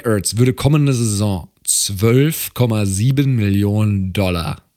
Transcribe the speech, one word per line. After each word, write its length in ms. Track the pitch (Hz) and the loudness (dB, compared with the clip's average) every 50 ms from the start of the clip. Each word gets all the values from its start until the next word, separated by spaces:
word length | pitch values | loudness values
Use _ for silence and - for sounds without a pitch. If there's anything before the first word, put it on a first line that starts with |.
| - | 0
Ertz 320 | 117 107 101 90 - - | 0 -2 0 -2 -2 0
würde 160 | 110 123 127 - | 0 0 0 0
kommende 420 | - - 139 151 151 143 139 131 | 0 0 2 2 2 2 0 0
Saison 540 | 117 117 110 104 98 107 104 98 87 76 - _ _ - | 0 -2 -2 -2 -2 -2 -2 -2 -4 -6 -12 _ _ -6
zwölf 920 | - - - - - 101 90 107 117 117 131 143 160 160 - - - - | -4 -2 -2 -2 -4 -2 0 2 4 4 4 2 2 0 -4 -8 -8 -2
Komma 320 | - 127 117 113 107 104 | -2 0 0 0 0 0
sieben 500 | 98 95 98 107 131 135 139 139 135 131 | 0 0 0 0 2 2 2 2 0 0
Millionen 760 | 117 104 101 98 101 101 104 104 107 107 104 101 98 95 95 90 | 0 0 2 2 2 2 2 0 0 0 0 0 0 -2 -2 -2
Dollar 500 | 104 98 92 90 87 80 - - - - _ _ | -2 -2 0 0 -2 -4 -6 -8 -10 -12 _ _